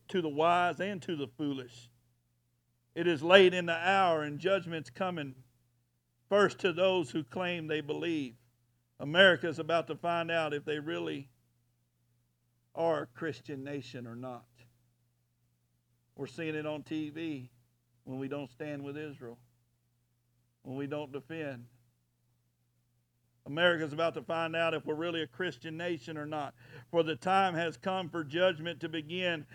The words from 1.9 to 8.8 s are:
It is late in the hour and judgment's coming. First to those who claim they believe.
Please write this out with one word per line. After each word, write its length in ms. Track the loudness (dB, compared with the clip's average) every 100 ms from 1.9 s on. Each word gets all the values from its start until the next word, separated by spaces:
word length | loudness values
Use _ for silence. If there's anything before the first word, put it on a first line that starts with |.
| _ _ _ _ _ _ _ _ _ _ -2
It 120 | 0
is 160 | 2
late 300 | 8 10 10
in 120 | 6 0
the 100 | 0
hour 480 | 2 4 6 4
and 160 | 0 -2
judgment's 500 | 2 2 0 -6 -8
coming. 460 | -4 -4 -4 -6 -10 -20 _ _ _ _ _ _ _ 2
First 300 | 6 6 4
to 140 | -2
those 380 | 2 2 2 0
who 120 | -4
claim 440 | -4 -4 -4 -4 -4
they 140 | -4
believe. 540 | -4 -4 -2 -2 -4 -10 _ _ _ _